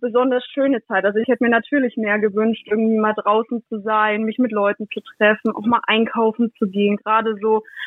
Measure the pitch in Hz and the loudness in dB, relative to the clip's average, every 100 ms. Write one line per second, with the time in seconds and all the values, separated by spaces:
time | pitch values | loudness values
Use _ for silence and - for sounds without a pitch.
0 | 247 233 262 247 - 277 269 240 - 196 | -2 0 2 0 -4 -2 0 0 -2 0
1 | 190 208 240 247 233 233 - 285 247 - | 0 0 0 2 2 0 0 -2 -2 -2
2 | 214 214 208 196 220 220 - 214 220 220 | -2 0 0 0 0 -2 -4 0 2 2
3 | 214 214 202 214 233 240 - 220 202 214 | 0 0 0 0 0 -6 -6 -8 -2 0
4 | 214 214 220 214 254 208 202 208 208 - | 0 0 -2 0 0 0 0 -2 -6 -12
5 | - - 208 214 226 214 214 233 - 220 | -12 0 2 2 -2 -4 0 0 0 0
6 | 226 233 220 220 233 - 208 196 202 202 | 0 0 0 0 -2 -2 -4 0 0 0
7 | 208 220 220 208 214 220 220 - | 0 0 0 -2 0 0 -2 -14